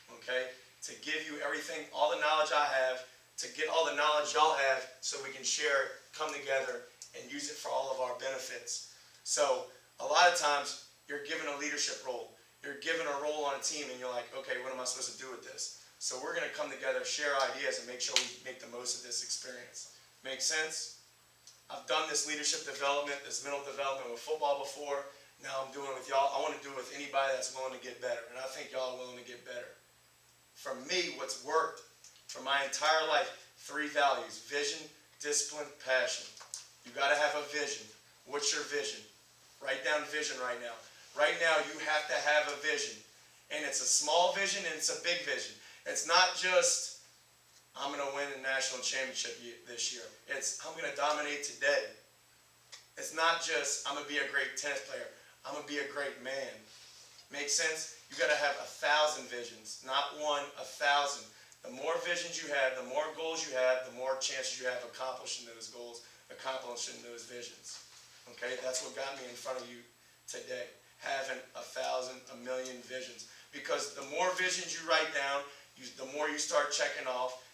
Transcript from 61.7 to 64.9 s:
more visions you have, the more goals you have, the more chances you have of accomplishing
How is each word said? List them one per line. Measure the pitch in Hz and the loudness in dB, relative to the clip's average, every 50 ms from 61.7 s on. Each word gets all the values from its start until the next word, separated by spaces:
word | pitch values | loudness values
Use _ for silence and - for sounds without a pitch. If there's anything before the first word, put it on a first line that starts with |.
more | 123 135 147 160 170 170 | -10 -4 -2 0 0 0
visions | 170 175 175 165 170 165 156 156 | 0 0 0 0 -2 -4 -6 -6
you | 156 147 | -4 0
have, | 143 139 135 131 131 | 2 4 4 4 2
the | 127 123 | 0 -4
more | - 143 147 151 156 156 | -2 0 0 0 0 -4
goals | 156 160 160 160 - - | -4 -4 -2 -2 -2 -4
you | 147 131 | 0 2
have, | 127 127 127 127 127 127 | 4 6 6 6 4 0
the | 127 | -4
more | 117 127 131 131 131 | -6 -4 -2 -2 0
chances | 131 - - - 131 127 - - 131 | 0 0 -2 -2 -2 -4 -4 -4 -2
you | 127 | -2
have | 127 123 120 120 | -2 -2 -2 -6
of | |
accomplishing | 117 | -8